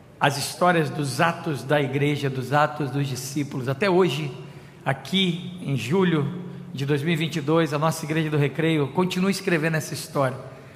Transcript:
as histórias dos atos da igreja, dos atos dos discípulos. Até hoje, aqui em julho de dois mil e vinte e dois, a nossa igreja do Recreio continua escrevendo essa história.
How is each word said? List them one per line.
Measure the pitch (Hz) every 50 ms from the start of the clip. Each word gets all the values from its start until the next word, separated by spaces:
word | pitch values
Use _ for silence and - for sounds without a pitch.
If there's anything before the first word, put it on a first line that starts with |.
| - - - -
as | - 147 135 139
histórias | - - - - 180 175 175 165 156 135
dos | 127 156 147 135 123 -
atos | 170 170 170 - - 170 147 120 117
da | 135 151 147
igreja, | 143 127 127 143 143 147 147 135 143 135
dos | 127 131 123 113
atos | 139 147 151 147 - - 151 131
dos | 120 143 143 139
discípulos. | 127 - - - - 156 139 - - 139 120 127
Até | 135 - 208 196
hoje, | 175 180 190 160 135 147 156 139 - - - - - - - - - - -
aqui | 143 131 - - - 185 190 190 180 165 - - - - -
em | - 143 139 120
julho | 110 - 160 196 185 175 160 151 135 - - - - - - - - - -
de | 127 139
dois | 139 151 139
mil | 139 170 170
e |
vinte | 151 165 151 - 165
e |
dois, | 143 143 160 165 165 143 151
a | 147
nossa | 156 160 160 - -
igreja | 147 156 160 156 156
do | 151 147
Recreio | 147 139 139 - 156 165 160 151 143 127
continua | - 180 185 180 185 180 185 196
escrevendo | 190 190 - 190 180 156 151 165 160 156
essa | 147 - 151
história. | 131 - - - 151 135 127 123 - - - - - - - -